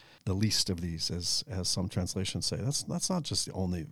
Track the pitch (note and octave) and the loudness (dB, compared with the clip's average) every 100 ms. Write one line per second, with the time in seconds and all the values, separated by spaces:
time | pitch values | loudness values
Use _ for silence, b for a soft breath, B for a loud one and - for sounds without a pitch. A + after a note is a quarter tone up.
0 | B B - F#2+ G#2+ - - E2+ F2 E2 | B B -2 2 4 4 2 0 -2 -2
1 | - E2+ F2 - - F#2+ F2+ - F#2+ - | -2 -2 0 0 0 -2 0 0 0 0
2 | F2+ G2 F#2+ - - E2+ A2 D3 - F3 | 0 0 0 0 -2 0 0 -2 -2 -2
3 | - F#3 C#3+ F2 - - F#2 F2 D2+ | 0 0 0 -2 -2 0 0 0 -4